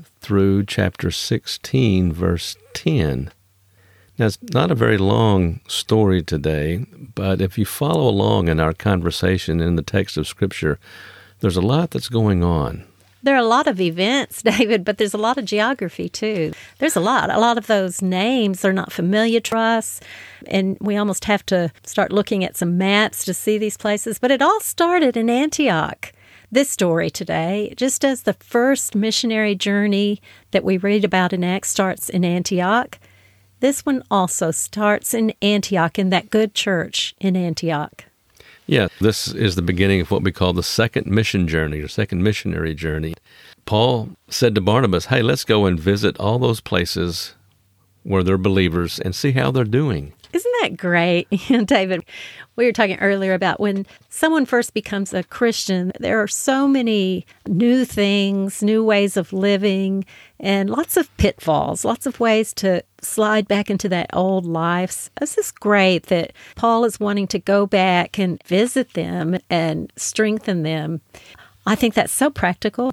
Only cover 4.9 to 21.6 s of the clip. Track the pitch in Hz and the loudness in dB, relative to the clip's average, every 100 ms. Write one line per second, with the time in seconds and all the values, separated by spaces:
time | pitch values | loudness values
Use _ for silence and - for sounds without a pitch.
4.9 | 107 98 110 113 98 87 82 - - - | 2 2 2 4 4 2 -2 -8 -10 0
5.9 | 110 104 92 80 80 73 78 76 87 131 | 2 4 2 0 -2 -2 -2 -2 -4 -6
6.9 | - - - 98 95 95 - 104 - 143 | -14 -16 -6 -2 0 -2 -2 -4 -2 -2
7.9 | 165 131 101 104 107 85 80 80 80 104 | 2 2 2 2 2 2 2 0 0 0
8.9 | 92 85 - 90 92 - 82 82 85 - | 0 0 0 0 0 0 0 2 0 0
9.9 | 101 95 - 76 - 98 - 78 73 - | -2 -2 -4 -6 -4 -4 -2 -2 -2 -8
10.9 | - - - - _ 107 90 95 143 170 | -20 -20 -20 -20 _ -2 0 2 2 0
11.9 | 123 - 117 107 92 87 82 65 - - | -4 -4 0 2 4 2 2 0 -6 -14
12.9 | _ _ _ 269 269 226 240 302 190 180 | _ _ _ 0 2 4 2 2 0 0
13.9 | 165 196 269 - - 226 208 220 220 180 | 0 0 0 -2 -4 0 2 2 2 0
14.9 | 202 208 208 220 254 208 208 220 269 175 | -2 -2 0 -2 -2 -2 0 0 -2 -6
15.9 | - 175 - 214 208 156 160 - - 302 | -6 -8 -6 -4 -2 -4 -6 -16 -4 -2
16.9 | 196 185 262 151 - 233 233 214 214 190 | 2 2 2 2 2 2 2 0 0 0
17.9 | - 185 185 214 262 214 185 196 190 - | -2 -2 0 0 2 0 0 0 0 -2
18.9 | - 175 214 226 226 - 226 226 226 - | -2 0 2 2 0 0 0 2 0 -2
19.9 | - - - - - - 190 190 190 208 | -10 -16 -20 -20 -20 -4 0 0 -2 -2
20.9 | 208 208 185 - 208 - 185 | 0 0 -2 -2 -2 0 0